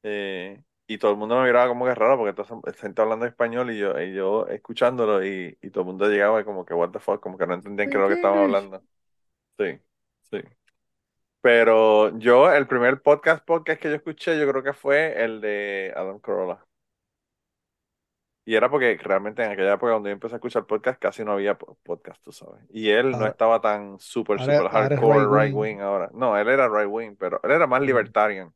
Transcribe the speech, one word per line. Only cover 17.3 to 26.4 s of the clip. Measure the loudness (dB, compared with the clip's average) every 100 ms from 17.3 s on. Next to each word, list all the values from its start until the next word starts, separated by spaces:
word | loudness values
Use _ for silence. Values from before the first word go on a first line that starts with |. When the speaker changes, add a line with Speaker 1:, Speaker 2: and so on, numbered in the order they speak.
| _ _ _ _ _ _ _ _ _ _ _
Speaker 1:
Y | 0 2
era | 2
porque | 2 0 0
realmente | 0 -2 -2 -4
en | -4
aquella | 0 0
época | 0 0
cuando | 0 -2
yo |
empecé | -8 -10 -10
a |
escuchar | -6 -6 -4
podcast, | -4 -4 -4
casi | -6 -6
no | -6
había | -2 -2 -4
po-, | -8 -20
podcast, | -12 -12 -12 -20
tú | -20
sabes. | -20 -20 -20 _
Y | -4 2
él | 2 2 0
no | -4
Speaker 2:
Ahora, |
Speaker 1:
estaba | 2 2 4
tan | 2 -2 -6 -18
súper, | -10 -8 -2 -2
Speaker 2:
ahora, |
Speaker 1:
súper | 2 0 2
Speaker 2:
ahora | 0 0 2
es |
Speaker 1:
hardcore | 4 4 4
Speaker 2:
right |
wing. | 2 2
Speaker 1:
right |
wing | -2 -6 -6
ahora. | -4 -4 -4
No, | -4 0
él | 2